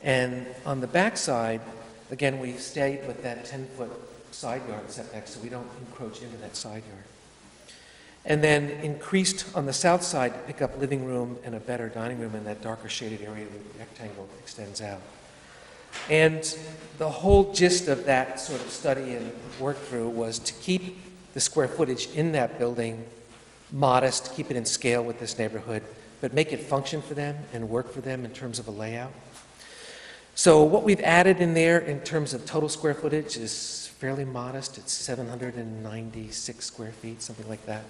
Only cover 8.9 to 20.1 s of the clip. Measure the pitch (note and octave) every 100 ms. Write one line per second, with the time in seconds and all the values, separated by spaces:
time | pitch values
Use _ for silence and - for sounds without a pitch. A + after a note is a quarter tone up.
8.9 | C#3+ - F#3+ F#3 - - - C#3 C3+ F3
9.9 | F3 F3 D3+ B2+ - - - C#3 C3+ C3+
10.9 | C#3 B2+ B2 B2 A#2+ B2 A2+ A2+ B2 A2+
11.9 | A2+ A#2 B2 A2+ G#2+ G#2 G#2 A2 A2 G#2+
12.9 | - A2+ G#2+ G#2 G#2+ G#2 G2+ G#2 G#2 A#2
13.9 | - A2 G2 F#2+ - - - G#2 G2+ G#2
14.9 | F#2+ - - - - - - - - -
15.9 | - - D#3 D#3+ D#3 D#3+ - - - -
16.9 | - D#3 - F#3+ G3+ G3 - F3 F3+ D3+
17.9 | C3+ C#3+ C3 C3 - - C3 A#2 - D3+
18.9 | C3+ C3 A#2+ A2+ - - - C3 C#3 -
19.9 | B2 A#2